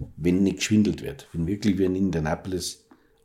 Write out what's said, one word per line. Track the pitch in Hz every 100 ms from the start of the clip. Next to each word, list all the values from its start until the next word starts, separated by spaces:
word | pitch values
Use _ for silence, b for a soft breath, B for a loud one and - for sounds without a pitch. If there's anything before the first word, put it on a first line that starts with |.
| - -
Wenn | 80 90
nicht | 98 87
geschwindelt | - 107 104 82
wird. | - - -
Wenn | 82 82
wirklich | 101 104 92
wie |
in | 95 92
Indianapolis | 98 82 76 82 101 90 - - _ b b b